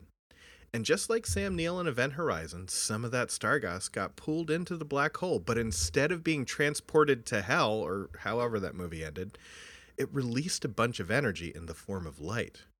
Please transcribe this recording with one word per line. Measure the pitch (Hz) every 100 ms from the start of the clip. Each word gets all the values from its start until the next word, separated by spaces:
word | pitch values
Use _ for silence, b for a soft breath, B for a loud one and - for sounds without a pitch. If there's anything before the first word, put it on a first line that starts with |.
| - _ _ B B B B
And | 117
just | 110 190 -
like | 226 -
Sam | 196 196 175
Neill | 165 180
in | 170
Event | 123 135
Horizon, | 143 156 82 78 87 92
some | - - 110 120
of |
that | 127 117
star | - 107 143
gas | 104 90 -
got | 110 95 -
pulled | - 156 160
into | 165 175 170
the | 147
black | 139 151 -
hole, | 180 120
but | 85 117
instead | 113 - - 139 147
of | 170
being | 165 151
transported | 120 - 147 151 - 156 147 123 -
to | 107
hell, | 95 160 120 110
or | 82 98 95 -
however | 98 117 120 110
that | 90 85
movie | 87 82
ended, | 78 76 98 - B B B B B -
it | 135
released | 139 123 120 175 - 123
a |
bunch | 107 117 117
of | 90
energy | 123 131 82 85 80
in | 80
the |
form | 80 - 95 82
of | 67
light. | 78 117 - - - _